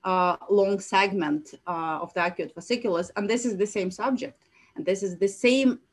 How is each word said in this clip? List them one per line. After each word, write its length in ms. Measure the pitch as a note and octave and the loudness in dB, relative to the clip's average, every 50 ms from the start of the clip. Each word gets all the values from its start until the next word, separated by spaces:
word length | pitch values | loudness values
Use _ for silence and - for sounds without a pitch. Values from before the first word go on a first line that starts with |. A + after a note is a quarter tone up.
| - | 0
uh, 340 | F#3+ F#3 F#3 F3+ F3+ F3 - - - | 0 2 4 4 2 2 -2 0 2
long 300 | G3+ G3+ G3 G3 G3+ G3 | 4 4 4 4 0 -2
segment, 720 | G3 - - F#3+ G3 G3+ F#3+ G3 D#3+ D3+ D3 D3+ D3+ - - - _ | -4 0 2 2 2 2 0 0 0 0 0 -2 -4 -10 -20 -14 _
uh, 320 | F3+ F3 E3 E3 D#3+ D#3 - | -6 -4 -4 -2 -4 -4 -4
of 100 | - F3 - | -6 -6 -2
the 60 | F#3 | -2
arcuate 340 | F3 F3 F3 - E3 D3 - | 0 0 -2 -4 -8 -8 -10
fasciculus. 560 | E3+ F3 - A#3+ A#3+ A#3+ G#3+ F3 E3 F3 - - | -16 -6 -4 -4 -2 0 0 0 0 -2 -4 -4
And 140 | G#3 G3+ G3+ | -4 -2 0
this 160 | A3+ B3 A#3+ | 0 0 0
is 120 | B3 G#3 | -2 0
the 100 | F#3 G3+ | 0 -2
same 240 | G#3 - G#3+ F#3 F#3 | -2 0 -4 -4 -4
subject. 560 | F#3 - G#3+ C4+ C4 A#3 - - - _ _ _ _ _ _ _ _ | -4 -4 -2 -2 0 -2 -4 -8 -12 _ _ _ _ _ _ _ _
And 80 | - D#3+ | -6 -2
this 200 | E3+ G3 F#3+ G3 | -2 -2 -2 -2
is 140 | F#3+ F3 | -6 -2
the 100 | F3 G3 | 0 -2
same 520 | G3 G3 - - B3 B3+ C4+ C4+ B3+ - - _ _ | -2 0 2 4 4 4 6 4 4 2 2 _ _